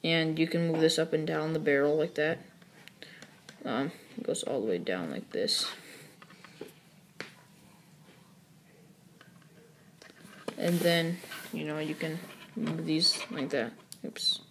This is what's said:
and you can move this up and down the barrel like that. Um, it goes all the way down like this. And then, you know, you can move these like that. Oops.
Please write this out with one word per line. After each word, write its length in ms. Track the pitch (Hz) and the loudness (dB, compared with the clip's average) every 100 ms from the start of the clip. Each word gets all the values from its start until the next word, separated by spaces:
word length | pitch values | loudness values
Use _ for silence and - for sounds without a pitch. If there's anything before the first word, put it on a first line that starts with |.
and 360 | 170 165 160 156 | 4 4 4 2
you 80 | 160 | 2
can 200 | 170 165 | 2 2
move 140 | 160 | 6
this 180 | 160 160 | 4 4
up 140 | 165 | 2
and 140 | 165 156 | 2 0
down 260 | 160 156 | 0 0
the 60 | 160 | 0
barrel 360 | 151 139 143 | 4 4 6
like 200 | 151 160 | 4 0
that. 240 | - 151 165 - - - - - - - - - - - - | 2 0 0 -8 -20 -20 -20 -20 -20 -20 -20 -20 -20 -20 -12
Um, 280 | - 120 143 - - - | -4 -2 -2 -6 -14 -8
it 80 | - | -4
goes 160 | - | -4
all 180 | - 135 | -2 -2
the 60 | 107 | 0
way 120 | 87 | 0
down 320 | - 92 82 | 0 -2 -2
like 200 | 65 - | -6 -4
this. 400 | - - - - - - - - - - - - - - - - - - - - - - - - - - - - - - - - - - - - - - - - - - - - - - - - - - - - - | -2 0 0 -2 -6 -14 -18 -20 -20 -20 -20 -20 -16 -18 -18 -20 -20 -20 -14 -14 -14 -20 -20 -20 -20 -20 -20 -20 -20 -20 -20 -20 -20 -20 -20 -20 -20 -20 -20 -20 -20 -20 -20 -20 -20 -20 -20 -20 -20 -20 -12 -12 -2
And 220 | 170 175 | 2 4
then, 380 | 175 170 165 175 - - - | 6 4 2 -2 -8 -12 -8
you 120 | 160 | -6
know, 140 | 151 151 | -4 -4
you 160 | 156 | -4
can 240 | 151 160 160 - - - - | -4 -4 -6 -10 -16 -12 -6
move 280 | 156 160 | -4 -2
these 340 | 160 156 175 - - | 0 2 4 2 -2
like 200 | - 139 | -6 -2
that. 200 | 143 117 - - - | 0 -2 -6 -20 -12
Oops. 360 | - - - - - | -10 -2 0 0 -4